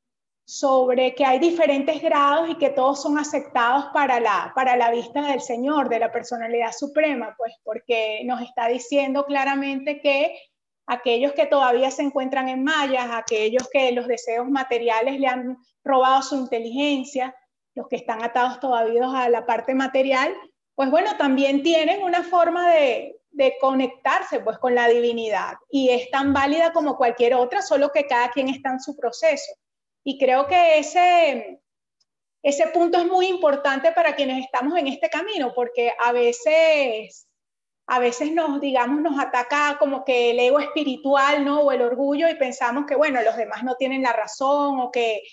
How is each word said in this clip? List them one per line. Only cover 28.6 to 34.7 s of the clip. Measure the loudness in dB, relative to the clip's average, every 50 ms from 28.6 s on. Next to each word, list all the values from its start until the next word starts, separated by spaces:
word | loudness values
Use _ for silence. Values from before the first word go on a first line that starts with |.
| -6 -6
en | -6 -6
su | -8 -12 -10
proceso. | -6 -6 -6 -4 0 0 0 0 0 -4 -12 -16 -20 _ _ _ _ _ _ _ _ _
Y | -8 -2 0
creo | 2 2 2 2 2 2
que | 2 4 4 6 4 4
ese, | 2 0 2 2 4 6 6 4 4 2 0 -2 -8 -12 -16 -20 _ _ _ _ _ _ _ _ _ _ _ _ _ _ _ _ -2
ese | -2 0 0 0 0
punto | 2 2 2 2 2 0
es | 0
muy | 2 2 2 2 2
importante | 0 0 0 0 0 2 0 -2 -2 0 0 0
para | 2 2 2 0 0
quienes | 0 -2 -2 -4 -6 -6
estamos | -6 -4 -4 -2 -2